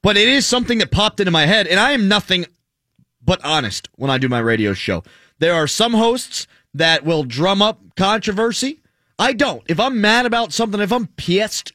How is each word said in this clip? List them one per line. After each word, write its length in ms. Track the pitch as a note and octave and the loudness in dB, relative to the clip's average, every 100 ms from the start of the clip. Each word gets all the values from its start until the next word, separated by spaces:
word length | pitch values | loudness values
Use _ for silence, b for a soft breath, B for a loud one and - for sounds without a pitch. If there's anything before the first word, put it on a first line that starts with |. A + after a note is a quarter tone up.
But 140 | G3+ G3+ | 4 4
it 100 | A3 | 4
is 180 | C#4 | 4
something 340 | - B3 A#3+ A3+ | 2 -2 0 -2
that 120 | F#3 | 0
popped 300 | F3+ G#3+ - | 0 0 0
into 100 | F#3+ | 0
my 160 | E3 D3+ | 2 2
head, 220 | A3 F3+ | 2 2
and 100 | F#3 | 2
I 140 | B3 | 2
am 160 | C#4 G3 | 2 2
nothing 380 | G#3 - F#3 E3+ _ _ _ _ _ _ _ | 0 0 -4 -4 _ _ _ _ _ _ _
but 200 | A#2+ F#3 | -2 -2
honest 460 | C#3+ D#3 A2+ - - | 0 -2 -2 -8 -14
when 160 | - C#3 | -6 -2
I 80 | C3 | 0
do 100 | C3 | 0
my 100 | B2 | 0
radio 360 | A2+ A2+ G#2 | 0 0 0
show. 280 | F#2+ - E2+ b b b b | -2 -4 -6 b b b b
There 160 | E3 | 0
are 140 | E3+ D3 | 0 -2
some 260 | - A#3 | 0 0
hosts 520 | A3 A3+ B3 - - - b b | 2 2 0 -6 -12 -14 b b
that 300 | C#3 E3 D#3+ | 0 2 2
will 200 | D3 D#3+ | 2 -2
drum 380 | C3 A#2+ F3+ G3 | -2 -2 0 2
up 180 | G#3 G#3+ F2 - | 0 -2 -12 -2
controversy. 840 | F#3+ A3 G#3+ G3 A#3 - C4 D#4 _ _ _ - | 0 0 -2 -2 -2 -2 -6 -8 _ _ _ -2
I 140 | A#3+ | -2
don't. 300 | A#3+ C#4 B2+ - | 2 -2 -2 -4
If 140 | E3 | -2
I'm 200 | B3 B3 | 0 0
mad 260 | G#3 A#3 B3 | 2 2 2
about 260 | A#3 A3 | 0 -2
something, 280 | - A3+ G3+ | -2 -2 -2
if 120 | G3+ | -2
I'm 140 | B3 G3 | -2 -4
pissed 680 | - - F3+ G#3+ - - | -8 -2 0 0 -6 -12